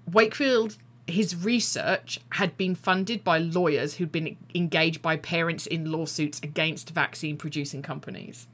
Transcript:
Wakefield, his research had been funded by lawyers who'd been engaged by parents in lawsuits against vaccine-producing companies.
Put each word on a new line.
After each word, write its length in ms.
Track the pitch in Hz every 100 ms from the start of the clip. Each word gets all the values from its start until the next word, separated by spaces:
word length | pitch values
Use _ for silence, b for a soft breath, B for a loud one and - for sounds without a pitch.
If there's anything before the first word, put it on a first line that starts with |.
| -
Wakefield, 680 | 190 226 - 277 247 220 - - - -
his 300 | 175 208 175
research 840 | 190 240 - - 76 185 - - -
had 260 | - 190 -
been 160 | 190
funded 500 | 180 - 202 190 233
by 140 | - 160
lawyers 580 | 165 170 175 143 147 -
who'd 160 | 170
been 260 | 160 160 - - 175
engaged 460 | 175 165 165 160
by 160 | 165 160
parents 500 | - 170 170 165 -
in 240 | 165 156
lawsuits 480 | 160 160 - 151 -
against 480 | 156 151 160 156 -
vaccine-producing 920 | 165 139 - 156 147 156 147 143 -
companies. 640 | 143 139 - - 92 - -